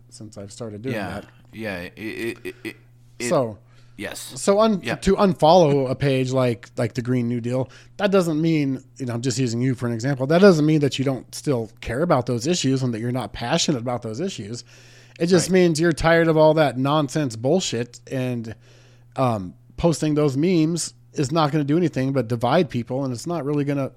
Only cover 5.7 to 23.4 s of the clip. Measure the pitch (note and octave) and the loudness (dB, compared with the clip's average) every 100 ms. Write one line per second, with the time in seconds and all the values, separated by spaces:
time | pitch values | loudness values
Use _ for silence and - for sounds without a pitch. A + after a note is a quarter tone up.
5.7 | C#3+ B2+ C3 C#3+ C3 B2+ C3 B2 A2+ - | 4 0 0 0 0 0 0 0 -2 -8
6.7 | - A#2 - A#2+ B2+ A#2 A#2+ A#2 B2+ B2 | -4 -4 -4 -2 0 0 -2 -2 -4 -4
7.7 | - - - G3+ G3 E3+ D3+ E3 D#3 C#3 | -10 -18 -4 2 2 2 0 2 2 0
8.7 | B2+ - - B2+ A#2 C3 A2+ B2 A#2 C3 | -4 -8 -10 -6 -4 -2 -2 -2 0 -2
9.7 | A#2+ A#2+ A2+ C3 C3+ C3+ E3+ G3+ D#3 D3+ | -2 -4 -2 -4 -2 0 6 8 8 4
10.7 | D#3 C#3 - C3 B2 - - D3+ A#2+ A2 | 2 0 0 -4 -4 -10 -8 -4 -4 -6
11.7 | - - A#2+ F3 C3+ B2+ A#2+ C3+ F3+ C3 | -10 -8 -4 0 0 0 -4 -2 -2 0
12.7 | C3 B2+ A2 A#2+ B2+ G#2 - A#2 E3 - | 0 -2 -4 -4 -6 -6 -8 -2 0 0
13.7 | B2+ B2 A#2+ A2+ A2 F#3+ - G2+ A#2 - | -2 -4 -6 -6 -8 -8 -8 -12 -14 -16
14.7 | - - - - - F3 F3+ - F#3 F3 | -20 -20 -20 -20 -4 2 4 4 4 4
15.7 | D3+ E3+ D3 E3 E3 E3 D#3 D#3 D#3 C#3+ | 4 0 2 2 4 4 6 6 6 2
16.7 | B2 C3+ D3+ C#3+ D#3 C#3 A2 B2+ F#3 - | 0 0 0 0 -2 -4 -4 0 0 0
17.7 | A#2 B2 - - C3 B2+ A#2+ A2+ G#2 - | -4 -6 -12 -8 -4 -4 -4 -8 -14 -20
18.7 | - - - - - B2+ A2 F#2 - - | -20 -20 -20 -12 -2 0 0 -6 -14 -16
19.7 | - E3+ - D#3 D3 D3 C3 F3 F3 D#3 | -2 0 0 0 2 0 0 2 2 2
20.7 | E3+ - - _ - C3+ E3 D3+ D#3 C#3 | -2 -6 -12 _ -6 -2 0 2 0 0
21.7 | D#3+ D#3+ C3 C3 C3+ A2+ A#2+ A#2+ E3 D3+ | 0 0 0 -2 -2 -2 -2 2 2 0
22.7 | B2 A2+ B2+ C3+ A#2 E3 E3+ | -4 -6 -6 -6 -6 -6 -6